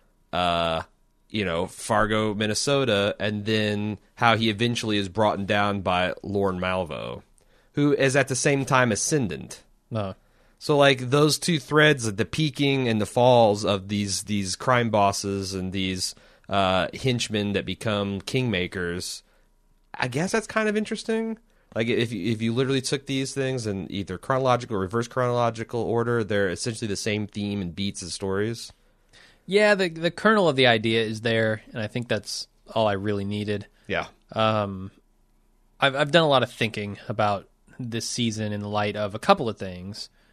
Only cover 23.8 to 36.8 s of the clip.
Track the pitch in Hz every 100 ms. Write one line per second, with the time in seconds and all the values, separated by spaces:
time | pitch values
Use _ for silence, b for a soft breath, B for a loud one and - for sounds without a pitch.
23.8 | 80 98 92 90 - 131 131 123 120 101
24.8 | 95 117 117 131 123 120 117 113 110 120
25.8 | 92 117 117 120 104 104 95 92 120 113
26.8 | 110 95 110 104 104 104 101 101 87 85
27.8 | 98 - 85 - 98 95 107 117 - -
28.8 | _ _ _ b b b - 202 208 196
29.8 | 185 160 165 - 214 220 170 131 123 113
30.8 | 113 113 110 110 117 113 110 107 - 120
31.8 | 107 123 120 107 - - - _ - 113
32.8 | 107 98 104 101 98 104 104 104 - _
33.8 | - 85 - _ - 113 110 107 101 95
34.8 | 95 _ _ _ _ _ _ _ _ -
35.8 | 139 135 147 165 156 131 117 - 113 107